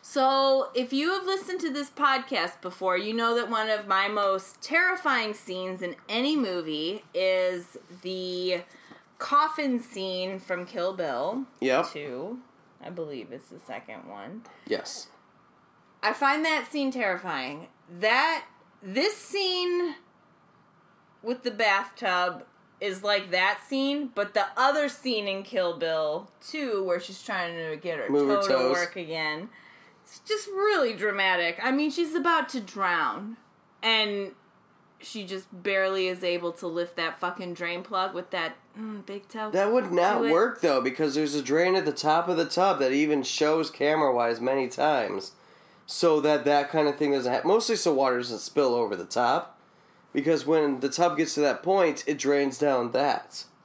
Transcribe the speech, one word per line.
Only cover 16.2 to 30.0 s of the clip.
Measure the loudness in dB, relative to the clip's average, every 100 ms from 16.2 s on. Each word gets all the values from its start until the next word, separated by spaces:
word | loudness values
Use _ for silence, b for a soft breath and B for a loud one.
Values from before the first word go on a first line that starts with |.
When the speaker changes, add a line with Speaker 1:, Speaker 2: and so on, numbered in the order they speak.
| 2 2
Speaker 1:
that | 2 0 -2
scene | -2 -2
terrifying. | 0 -2 -2 -4 -6 -6 -10 -14 _ -20 -2
That, | 2 4 2 0 -6 -20 _ _
this | -6 0 0 -2
scene | -4 -2 0 0 0 0 -2 -6 _ _ _ _ _ _ _ _ _ _ _ _
with | -6 -4
the | -4
bathtub | 2 2 2 0 -4 0 2 0 -2 -16 _ _ _
is | -6 -4
like | 0 0 0
that | 2 2 0 -2
scene, | -2 0 -2 -4
but | -4 -2
the | 0 0 2
other | 2 4 0
scene | -2 -4 -2 -2
in | -6
Kill | -4 -2 -2 -2
Bill | -2 0 0 -2 -8 _ -12
two, | -6 -2 -2
where | 0 -2
she's | -4 -14
trying | -6 -4 -4 -6
to | -6 -6
get | -6 -4
her | 0
Speaker 2:
Move | 2 4
her | 2
Speaker 1:
toe |
to | 4
Speaker 2:
toes. | 2 4
Speaker 1:
work | 2 0 -6
again, | -8 -4 -4 -4 -8 B B B B B